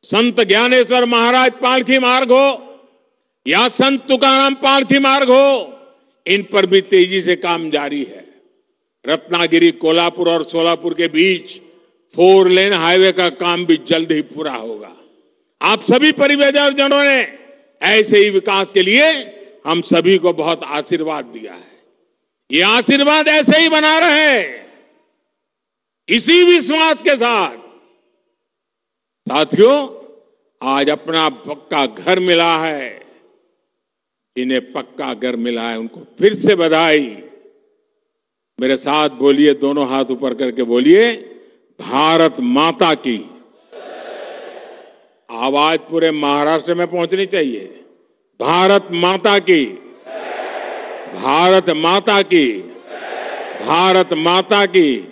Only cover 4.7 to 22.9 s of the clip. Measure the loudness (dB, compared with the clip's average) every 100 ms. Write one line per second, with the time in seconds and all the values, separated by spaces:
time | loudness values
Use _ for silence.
4.7 | 0 2 0 2 2 4 4 4 0 -4
5.7 | -16 -20 _ _ _ -4 -2 0 -2 2
6.7 | 2 4 2 2 0 -2 -2 -2 -4 -4
7.7 | -4 -4 -6 -8 -12 -20 _ _ _ _
8.7 | _ _ _ -6 -6 -4 -4 0 2 2
9.7 | 2 -2 0 -2 -2 -2 -2 -4 -2 -2
10.7 | -2 -4 -4 -4 0 0 -2 -8 -20 _
11.7 | _ _ _ _ 2 6 6 6 4 2
12.7 | 0 2 4 2 2 -2 -2 -4 -4 0
13.7 | 0 0 -2 0 -4 -4 -8 -10 -8 -12
14.7 | -14 -16 -20 _ _ _ _ _ _ -2
15.7 | 0 2 4 2 2 0 2 2 2 0
16.7 | 0 0 2 2 0 -2 -10 -20 _ _
17.7 | _ 0 0 4 4 4 2 -2 -4 0
18.7 | 0 2 2 2 0 -8 -20 -20 _ -4
19.7 | -4 0 0 2 2 2 -2 -4 -6 -6
20.7 | -8 -6 -6 -4 -8 -10 -18 -20 -20 -20
21.7 | _ _ _ _ _ _ _ _ -2 0
22.7 | 0 2